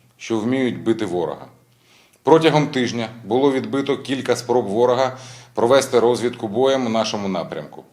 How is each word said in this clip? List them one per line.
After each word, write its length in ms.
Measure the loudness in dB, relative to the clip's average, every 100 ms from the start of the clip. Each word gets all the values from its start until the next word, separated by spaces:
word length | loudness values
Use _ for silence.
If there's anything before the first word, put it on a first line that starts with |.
| _ _
що 220 | -4 -2
вміють 440 | 0 0 0 -2
бити 220 | -2 -2 -2
ворога. 420 | -2 -4 -6 -14 _ _ _ _ _ _ _
Протягом 440 | 4 6 6 2 0
тижня 420 | -2 -2 -4 -8 -10
було 280 | -2 2 2
відбито 460 | 0 -2 -4 -2 -4
кілька 380 | -4 -6 -2 -2
спроб 300 | 0 0 2
ворога 520 | 2 2 2 0 -4 -16 -20 -12
провести 460 | -2 4 4 4 2
розвідку 480 | 4 2 -2 -4 -4
боєм 380 | 0 2 2 0
у 40 |
нашому 380 | 0 -2 -2 -4
напрямку. 560 | -4 -6 -10 -12 -16 -20